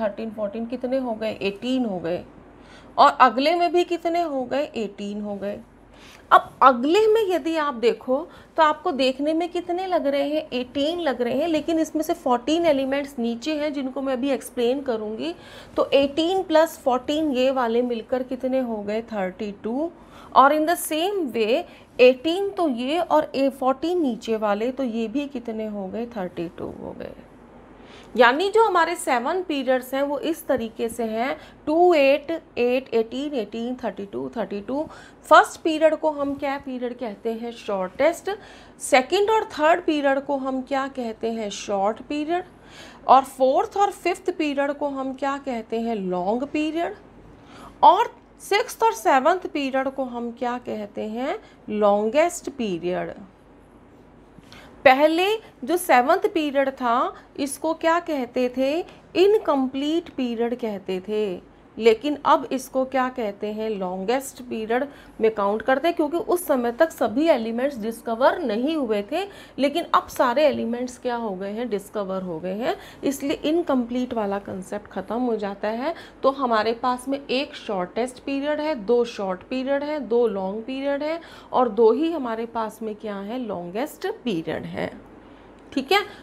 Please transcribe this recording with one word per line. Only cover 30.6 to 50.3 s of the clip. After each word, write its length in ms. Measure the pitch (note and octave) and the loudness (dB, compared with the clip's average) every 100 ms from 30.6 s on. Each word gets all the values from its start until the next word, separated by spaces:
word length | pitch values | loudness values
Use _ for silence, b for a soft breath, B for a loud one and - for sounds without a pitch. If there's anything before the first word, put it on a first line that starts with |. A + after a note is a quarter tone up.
| A3+ - A#3 | -2 -6 -6
से 140 | A#3 | -4
हैं, 340 | A3+ A3 C4 D#4+ B - - | -4 -2 -4 -4 B -10 0
टू, 280 | D#4+ F4+ | 4 6
एट, 380 | D#4 C4+ C#4+ C#4+ D#4+ - - | 8 6 4 0 -8 -6 -2
एट, 360 | A#3+ B3+ C4 | 0 0 0
एटीन, 400 | A3+ A3+ B3 D4 | 0 0 -4 -6
एटीन, 420 | C#4 G#3 A3+ A#3 B3+ | -4 -6 -6 -6 -6
थर्टी 300 | A3+ F#3 G3+ | -8 -8 -10
टू, 260 | A#3 C4+ B3+ | -8 -8 -8
थर्टी 240 | G3 G3+ | -8 -8
टू। 260 | G3+ C#4 D#4 B B - | -6 -6 -6 B B -10
फर्स्ट 380 | - D#4+ G#4+ - | 6 6 6 0
पीरियड 340 | E4+ D#4 D#4+ D#4 | -2 4 4 4
को 160 | D#4 | -2
हम 220 | C#4+ C#4+ C#4 | -2 -4 -4
क्या 220 | C#4+ C#4 | -4 -6
पीरियड 400 | C#4 B3 B3 B3 | -8 -8 -8 -8
कहते 360 | A#3+ G#3 A3+ | -10 -8 -6
हैं? 180 | A3+ A#3 | -6 -8
शॉर्टेस्ट। 800 | A#3 - G3 F#3 - D4+ E4 F#4 G4+ B B B - | -10 -6 -4 -4 0 0 0 -6 -8 B B B -14
सेकंड 500 | - B3+ C4 F#4 G4+ | 2 4 4 2 4
और 140 | A4 | 2
थर्ड 380 | - - D#4 F4 | 0 2 4 4
पीरियड 380 | E4+ D4+ C#4 C4+ | 2 0 2 0
को 180 | C#4 C#4 | 0 -4
हम 240 | C4 C4 | -2 -4
क्या 260 | B3+ C4+ C4+ | -2 -4 -4
कहते 440 | C4+ A3+ A3 A3+ | -6 -8 -4 -4
हैं? 180 | A3+ G#3 | -4 -6
शॉर्ट 520 | G3+ - G3 G3+ A3 | -8 -4 0 0 -2
पीरियड। 420 | - D4 D4+ F4 G#4+ - B B B B - | -4 -4 -2 -4 -4 -16 B B B B 6
और 160 | C4 | 6
फोर्थ 540 | C4 - C4 D4+ A4 G4 | 6 2 2 4 0 0
और 140 | G4+ | 0
फिफ्थ 380 | - E4+ F4 - F4+ | 0 -2 -2 -4 -2
पीरियड 360 | D4+ C#4 C#4+ | -2 0 -2
को 140 | C#4+ D4 | -2 -4
हम 260 | C4+ C4+ | -4 -6
क्या 240 | C4+ C#4 C#4 | -4 -4 -4
कहते 420 | C#4 A#3 A3 A3+ | -6 -8 -4 -4
हैं? 160 | A#3 A3 | -2 -2
लॉन्ग 480 | F#3+ F3+ F#3 A#3+ | -2 -2 0 -2
पीरियड। 520 | C#4 D4+ D#4 D#4+ F4+ G#4 - - - - B B B - | -2 -2 -2 -2 -4 -6 -18 -20 -20 -20 B B B 6
और 300 | D4+ F#4 A#4 - - - | 8 8 4 -4 -20 -20
सिक्स्थ 420 | - G4+ - - | 0 0 0 0
और 100 | A4+ | 2
सेवंथ 540 | A4+ F4+ C4+ D4 F4+ F#4 | 2 4 4 4 2 -2
पीरियड 420 | D4+ C4+ C4 C4+ | -4 -2 -2 -2
को 140 | C4+ B3 | -4 -6
हम 240 | A#3+ A#3 | -6 -8